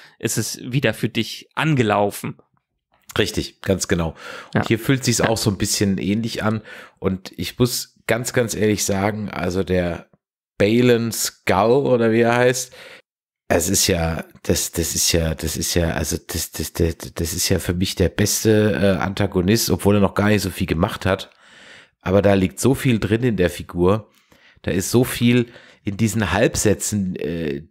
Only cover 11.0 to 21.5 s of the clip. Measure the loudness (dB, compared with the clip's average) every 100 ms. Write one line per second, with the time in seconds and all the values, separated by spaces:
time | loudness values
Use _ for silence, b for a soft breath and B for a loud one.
11 | 2 -4 -6 -6 0 2 4 4 4 2
12 | 4 4 4 4 2 2 -6 B B B
13 | _ _ _ _ _ 0 2 0 2 0
14 | 0 -4 -10 -10 -2 -2 -2 -4 -4 -2
15 | 0 0 0 -4 -6 -4 -2 0 0 -2
16 | -4 -6 -6 -8 -8 -8 -8 -2 -2 -2
17 | -12 -6 -6 -4 -2 -2 -2 -2 -2 0
18 | 0 2 0 2 2 4 2 2 0 2
19 | -2 -2 -2 0 2 2 2 0 2 4
20 | 2 2 2 2 0 -4 -2 0 -2 -2
21 | -2 -2 -4 B B